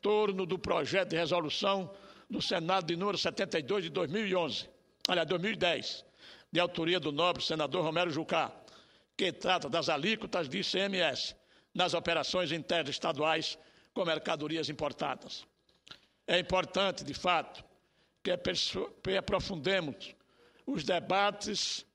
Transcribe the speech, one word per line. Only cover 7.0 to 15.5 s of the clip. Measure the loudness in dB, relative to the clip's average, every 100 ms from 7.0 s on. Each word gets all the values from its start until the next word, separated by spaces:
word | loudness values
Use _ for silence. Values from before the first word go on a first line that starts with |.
do | 0
nobre | 2 2 2
senador | -2 -2 0 0
Romero | 0 2 0
Jucá, | 0 0 0 0 -4 -20 -20 -20 _ _ -2
que | -2
trata | 0 2 2 2
das | 0 2
alíquotas | 0 0 -2 -2 -2 -2
de | -4
I |
C | -2 0
M | 0 2
S | 0 0 -6 -10 _ _ _
nas | 0 2
operações | 2 0 0 0 0 0
interestaduais | -2 0 0 0 -2 -2 0 2 2 -2 -8 -14 _ _
com | -4
mercadorias | 0 0 0 -2 -2 -4 -4
importadas. | -4 -4 -2 -4 -4 -8 -16 -16